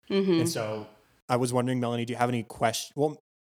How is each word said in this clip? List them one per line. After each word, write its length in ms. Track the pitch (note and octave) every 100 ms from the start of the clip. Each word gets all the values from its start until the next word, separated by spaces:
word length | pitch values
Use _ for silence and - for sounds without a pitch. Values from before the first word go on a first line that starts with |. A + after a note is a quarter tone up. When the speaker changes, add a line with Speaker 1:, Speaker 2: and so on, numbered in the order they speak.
| -
Speaker 1:
Mm-hmm. 320 | G3 F#3+ E3
Speaker 2:
And 80 | E3
so 380 | B2+ A2 A2 G#2 - _ _ -
I 80 | B2
was 160 | B2+
wondering, 280 | B2 B2 B2+
Melanie, 260 | A#2+ A#2+ A#2
do 80 |
you 40 | A2+
have 120 | A#2+
any 140 | A#2+
quest-, 500 | G#2+ - A#2 - - C#3+
well, 260 | D3+ D3+ _ _